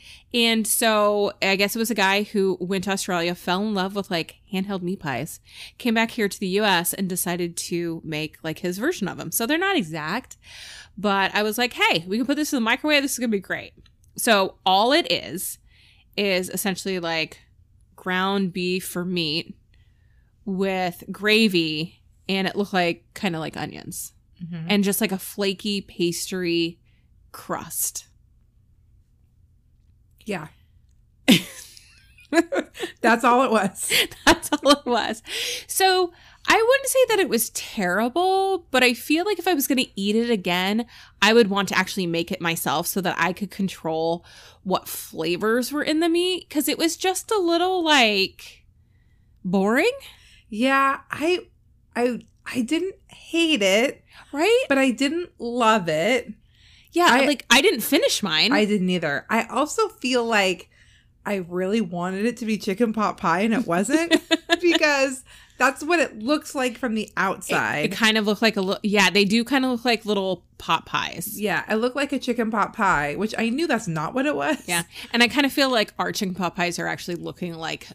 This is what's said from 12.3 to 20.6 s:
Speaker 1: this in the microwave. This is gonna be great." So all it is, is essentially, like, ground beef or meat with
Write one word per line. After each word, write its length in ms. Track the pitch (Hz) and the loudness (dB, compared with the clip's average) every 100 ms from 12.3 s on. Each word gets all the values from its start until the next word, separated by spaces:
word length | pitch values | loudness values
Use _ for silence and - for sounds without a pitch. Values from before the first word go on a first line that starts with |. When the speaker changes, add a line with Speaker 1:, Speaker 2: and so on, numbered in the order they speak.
| 277 | 0
Speaker 1:
this 160 | 302 | 0
in 40 | 277 | 0
the 40 | |
microwave. 400 | 220 254 302 294 | 0 0 2 2
This 100 | 277 | 2
is 60 | - | -2
gonna 80 | 240 | -2
be 80 | 208 | -2
great." 360 | - 165 101 _ - _ _ - | -4 -10 -10 _ -20 _ _ -4
So 400 | - 208 190 - 190 | 4 4 4 0 2
all 240 | 190 233 | 4 6
it 140 | 302 - | 4 2
is, 460 | 165 - - - - _ _ - _ _ - | -2 -2 -8 -10 -12 _ _ -20 _ _ -4
is 320 | 202 185 180 | 0 0 -2
essentially, 500 | 185 202 185 196 185 | -4 -4 -4 -4 -6
like, 400 | 170 160 156 - _ _ _ _ _ - | -4 -4 -4 -8 _ _ _ _ _ -12
ground 560 | 185 185 190 202 190 | -4 -2 0 0 -2
beef 420 | 180 180 185 - 180 | -2 -2 -2 -4 -6
or 80 | |
meat 500 | 180 175 160 156 - - _ _ _ _ _ _ _ _ | -4 -2 -2 -4 -6 -16 _ _ _ _ _ _ _ _
with 600 | - 185 | -8 -2